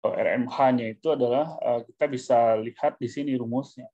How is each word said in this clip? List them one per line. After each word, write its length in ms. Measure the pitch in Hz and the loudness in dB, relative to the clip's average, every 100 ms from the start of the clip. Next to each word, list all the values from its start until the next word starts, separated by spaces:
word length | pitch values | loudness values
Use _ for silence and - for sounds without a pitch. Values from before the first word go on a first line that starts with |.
| - | -2
O 80 | |
R 240 | - 98 110 | 0 0 0
M 80 | 120 | -2
H-nya 480 | - 135 123 113 | 2 4 4 -2
itu 160 | 104 160 | -4 -2
adalah, 480 | 143 120 127 160 156 | 0 2 0 -2 -4
eh, 220 | - 120 | -2 -2
kita 240 | - _ 147 | -4 _ -4
bisa 480 | 127 - 123 117 110 | -4 2 4 4 2
lihat 320 | 113 - 147 - | -2 -4 -4 -2
di 80 | 120 | -8
sini 240 | 143 143 | -6 -4
rumusnya. 560 | 131 117 123 139 - 127 | -4 -2 -4 -6 -16 -20